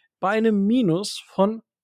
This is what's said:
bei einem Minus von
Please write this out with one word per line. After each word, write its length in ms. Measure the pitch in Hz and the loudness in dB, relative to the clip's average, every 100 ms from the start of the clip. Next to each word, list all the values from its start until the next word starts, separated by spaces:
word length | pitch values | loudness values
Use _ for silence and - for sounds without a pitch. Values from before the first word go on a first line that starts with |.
| _ _ | _ _
bei 80 | 185 | -2
einem 380 | 220 226 202 196 | 0 2 2 2
Minus 580 | 254 208 165 202 - - | 2 2 0 -4 -12 -8
von 360 | - 196 226 - _ | -2 0 -2 -12 _